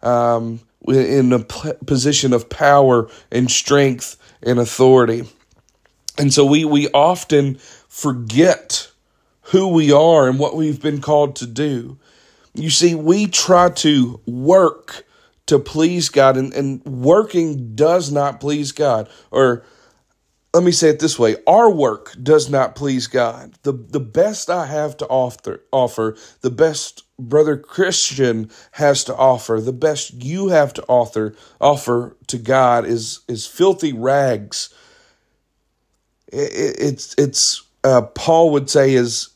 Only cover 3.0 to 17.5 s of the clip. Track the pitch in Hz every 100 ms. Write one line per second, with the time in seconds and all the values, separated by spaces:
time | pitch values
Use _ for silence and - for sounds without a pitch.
3 | 113 - _ 117 123 - - 143 139 123
4 | - - _ _ 117 123 113 - 131 131
5 | 120 117 117 _ _ _ _ _ _ _
6 | - - 143 135 139 147 156 147 143 143
7 | 151 180 - 151 139 131 _ - _ -
8 | 151 127 117 113 175 - - - - _
9 | _ _ _ _ - 185 190 165 151 143
10 | 160 165 131 131 147 156 156 143 151 147
11 | 135 151 143 139 127 117 147 131 120 135
12 | _ _ _ _ _ - 160 139 175 165
13 | 156 196 208 - - 180 175 175 156 147
14 | 123 123 - 123 135 185 170 - - -
15 | - _ _ _ - 143 135 151 165 180
16 | 156 143 135 131 135 - 139 135 - 127
17 | 131 185 214 180 165